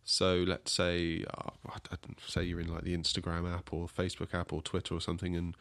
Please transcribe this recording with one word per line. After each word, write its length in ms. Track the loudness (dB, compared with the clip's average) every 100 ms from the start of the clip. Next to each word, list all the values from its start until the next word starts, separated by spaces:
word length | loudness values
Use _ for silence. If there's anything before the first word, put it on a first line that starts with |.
So 400 | 0 4 6 6 4
let's 280 | 0 0
say, 500 | 2 4 4 2 0 -4
uh, 180 | -6 -8 -8 -12
I 80 | -10 -8
don't, 300 | -10 -10 -14 -2
say 160 | 0
you're 160 | 0 0
in, 80 | -2
like, 160 | -2
the 140 | 0 0
Instagram 520 | 0 0 0 0 0
app 200 | -2 -2
or 160 | -4 -2
Facebook 460 | 0 0 0 -2
app 180 | -2 0
or 100 | -4
Twitter 320 | -2 -4 -2
or 60 | -4
something, 360 | -2 -2 0 0
and 180 | -2 -6